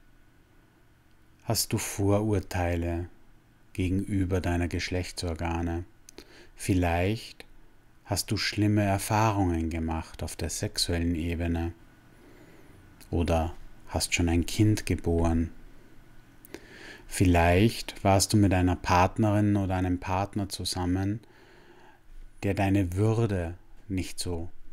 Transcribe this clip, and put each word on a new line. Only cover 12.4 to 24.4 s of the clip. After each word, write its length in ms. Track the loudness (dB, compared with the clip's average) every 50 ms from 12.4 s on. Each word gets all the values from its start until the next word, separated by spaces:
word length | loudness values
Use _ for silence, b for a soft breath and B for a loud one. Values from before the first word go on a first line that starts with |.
| B B B B B B B B B B -20 -20 -12 -4
oder 440 | -2 0 2 2 2 2 0 -2 -6 -10 -14 -16 -16 -18 -14 -6
hast 260 | -4 -4 -2 -2 0
schon 140 | 0 2 2
ein 180 | 4 2 2
Kind 400 | 0 2 2 4 4 4 2 0
geboren. 640 | -2 -4 -2 0 0 0 2 2 2 2 2 0 -2 -6 -12 -18 -20 -20 -20 -20 -20 -20 -20 -20 -20 -20 -20 -20 -20 -20 -20 B B B B B B B B B B B B B
Vielleicht 960 | B -2 2 4 6 6 6 6 6 6 6 4 4 2 -2 -8 -12 -12 -2 2
warst 280 | 4 4 4 4 4 4
du 60 | 4
mit 160 | 6 6 4
einer 220 | 4 2 2 0
Partnerin 800 | -2 0 2 4 6 6 4 4 0 0 2 2 2 2 2 2
oder 180 | 0 0 0 -2
einem 220 | -2 0 0 -2 -4
Partner 500 | -4 -4 -2 -2 -2 -4 -4 -6 -6 -6
zusammen, 720 | -6 -8 -6 -6 -4 -2 -2 -2 -2 0 -2 -2 -4 -6 B B B B B B B B B B B B B B B B B B -16 -16 -16 -16 -14 -6 -4
der 120 | -2 0
deine 400 | 0 2 2 2 2 2 0 0
Würde 600 | 0 2 2 2 2 0 0 0 -2 -4 -4 -8 -12 -16 -20 -20 -20 -10 -6
nicht 300 | -4 -4 -4 -6 -6 -8
so 300 | -6 -6 -4 -6